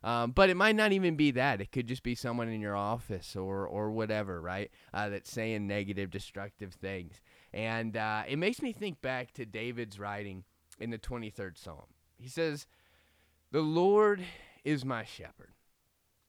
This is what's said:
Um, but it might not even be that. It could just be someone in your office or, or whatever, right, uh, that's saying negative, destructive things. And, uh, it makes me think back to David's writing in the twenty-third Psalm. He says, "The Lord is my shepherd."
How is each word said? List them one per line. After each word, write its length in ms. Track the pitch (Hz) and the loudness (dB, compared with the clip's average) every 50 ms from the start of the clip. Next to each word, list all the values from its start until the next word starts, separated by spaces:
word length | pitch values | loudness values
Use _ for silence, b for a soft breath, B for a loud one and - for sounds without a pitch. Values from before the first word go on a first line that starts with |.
| - | -4
Um, 280 | 113 120 117 117 117 | 0 0 2 0 0
but 180 | 127 - 196 190 | 4 6 6 6
it 80 | 180 | 8
might 180 | 180 196 220 220 | 6 6 6 6
not 180 | 214 214 208 196 | 6 6 6 6
even 220 | 196 185 175 160 | 6 4 4 4
be 140 | 147 151 147 | 6 4 4
that. 300 | 123 123 127 143 123 95 | 6 4 4 2 2 0
It 100 | 98 - | -2 -2
could 160 | - 131 120 | -2 -4 -2
just 140 | 113 127 127 | -2 -4 -4
be 140 | - 120 120 | -2 -4 -4
someone 340 | - - 123 117 120 117 113 | -2 -2 -2 -2 0 -2 -2
in 100 | 113 107 | -2 -2
your 160 | 104 104 101 | -2 -2 0
office 600 | 101 101 104 113 117 - - 104 87 - - - | 0 0 0 0 -2 -2 -6 -6 -6 -6 -8 -6
or, 320 | 98 92 95 98 98 98 | -4 -4 -2 -2 -2 -2
or 240 | - - 104 107 107 | -2 -2 -2 -2 0
whatever, 500 | 110 113 110 107 107 107 104 98 90 85 | 0 0 0 0 0 0 -2 -2 -4 -4
right, 300 | 80 90 92 98 101 - b b b b - | -4 -4 -4 -4 -6 -6 b b b b -4
uh, 160 | 98 104 104 | -4 -4 -2
that's 220 | 101 98 - - | -4 -6 -8 -8
saying 360 | - 120 110 113 110 104 104 | -6 -4 -2 -2 -2 -2 0
negative, 420 | 101 101 104 101 98 101 98 98 90 | 0 0 0 -2 -2 -2 -4 -4 -4
destructive 640 | - 95 - - - 98 98 101 - - 104 92 92 | -6 -8 -10 -8 -10 -10 -10 -10 -10 -12 -12 -12 -10
things. 480 | - - 95 98 92 87 82 - - b b b b b b - | -8 -8 -6 -6 -6 -8 -10 -16 -20 b b b b b b -6
And, 420 | 101 110 113 113 113 113 113 104 | -4 -2 -2 -2 -2 -2 -2 -2
uh, 280 | 113 107 107 107 107 107 | 0 0 0 0 -2 -2
it 100 | - 139 | -2 -2
makes 260 | 151 175 202 240 - 294 | 0 0 0 0 -2 -4
me 100 | 247 214 | -6 -6
think 260 | - 208 208 151 - | -6 -6 -8 -6 -4
back 320 | - 131 131 127 127 120 - | -4 -4 -2 -2 -4 -8 -10
to 120 | - 120 | -10 -10
David's 540 | 107 95 110 113 123 120 117 117 107 98 98 | -8 -6 -6 -4 -4 -4 -4 -6 -6 -8 -8
writing 440 | 104 104 101 104 104 101 95 92 92 - _ _ _ _ - - | -8 -6 -6 -6 -6 -8 -10 -12 -14 -16 _ _ _ _ -12 -8
in 100 | - 117 | -6 -6
the 80 | 117 | -6
twenty-third 640 | 110 - - 123 120 113 107 - - 104 95 82 - | -6 -6 -6 -6 -6 -6 -8 -8 -8 -8 -8 -10 -12
Psalm. 260 | - 95 78 69 - - _ _ _ _ _ | -14 -14 -14 -14 -18 -20 _ _ _ _ _
He 100 | - 117 127 | -20 -18 -8
says, 360 | - 165 165 160 147 143 - - _ _ _ _ _ _ _ _ _ _ _ _ _ _ _ _ | -2 0 0 0 0 -4 -8 -14 _ _ _ _ _ _ _ _ _ _ _ _ _ _ _ _
"The 100 | - 156 | 0 2
Lord 640 | 156 156 156 170 180 196 202 208 214 208 208 185 180 175 B B B B B B - | 2 4 4 6 6 8 8 8 8 8 6 2 -2 -8 B B B B B B -2
is 200 | 147 151 139 127 | 0 0 0 0
my 200 | 135 127 113 110 | -2 -4 -4 -4
shepherd." 500 | - - - 80 - - - - - _ _ _ _ _ _ _ _ _ _ _ _ _ _ _ | -8 -12 -14 -16 -16 -18 -20 -20 -20 _ _ _ _ _ _ _ _ _ _ _ _ _ _ _